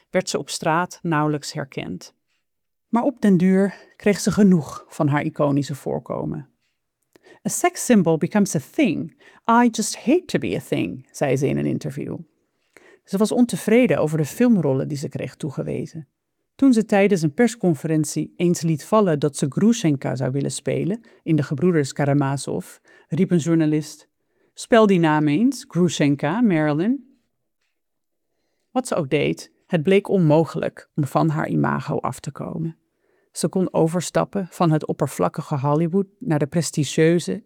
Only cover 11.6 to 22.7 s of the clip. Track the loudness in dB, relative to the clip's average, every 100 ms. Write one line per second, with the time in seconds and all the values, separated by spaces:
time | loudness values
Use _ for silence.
11.6 | -2 -4 -6 -10 -10 -12 -14 _ _ _
12.6 | _ _ _ _ -6 -2 0 2 0 0
13.6 | 2 4 4 2 0 -2 -2 0 2 2
14.6 | 2 0 -2 -6 -8 -8 -10 -8 -10 -8
15.6 | -6 -6 -8 -12 -18 _ _ _ _ 0
16.6 | 4 4 2 4 4 2 0 2 0 0
17.6 | -2 0 0 0 -2 -4 -6 -2 0 0
18.6 | 0 -2 0 2 4 2 -2 -2 -4 2
19.6 | 2 2 0 0 -2 -4 -2 -2 -4 -4
20.6 | -4 -2 -2 -6 -10 _ 0 0 0 0
21.6 | 2 2 0 -2 0 2 0 -4 -6 -8
22.6 | -10